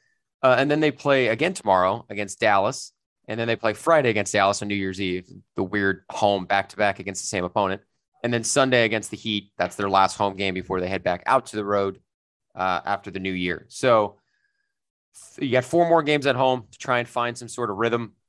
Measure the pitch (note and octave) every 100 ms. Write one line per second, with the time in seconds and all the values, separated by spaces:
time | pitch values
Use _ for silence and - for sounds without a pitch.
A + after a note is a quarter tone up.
0 | _ _ _ _ C3 B2 C#3 D3+ D3+ -
1 | C#3+ C3+ A#2+ A2+ E3 F#3 G#2+ F#2 F#2 A2
2 | - G2+ G#2 - A2 G2+ G2+ C3+ - _
3 | _ _ - A2 A#2 A2+ A2 G2+ - D#3+
4 | B2+ G#2 G2+ G#2 G2 G2+ G2+ G2+ F#2+ F#2
5 | F#2+ F2+ F2+ F#2+ _ - F#2 G#2 G2 F#2+
6 | _ - G#2 G2 F2+ G2 F#2+ - G#2 F#2+
7 | F#2+ F#2+ - G2+ F2+ A2 G2 G2 _ _
8 | _ _ A#2+ A#2+ A2+ C#3+ C3 B2 A2+ A2
9 | G#2 G#2 A2+ G#2 G2+ - F#2 - G2+ F#2+
10 | F#2+ - G2+ F#2+ G2 F#2 F2 F#2 F2+ F#2+
11 | F#2 F2+ - C3 - G#2+ G2+ G2+ G2 F#2+
12 | _ _ _ _ _ F#2 F#2 F2+ - G2
13 | G2+ F#2+ F#2+ F2+ F2 E2 - - C3 A2+
14 | G#2 - _ _ _ _ _ _ _ _
15 | _ - - - C#3+ B2 B2 E3+ E3+ E3
16 | D3 D3 C#3 B2 C3 B2+ G#2 - - B2
17 | A#2+ B2 A#2+ A#2 A#2 - A#2 G2 A#2 A#2
18 | A2 _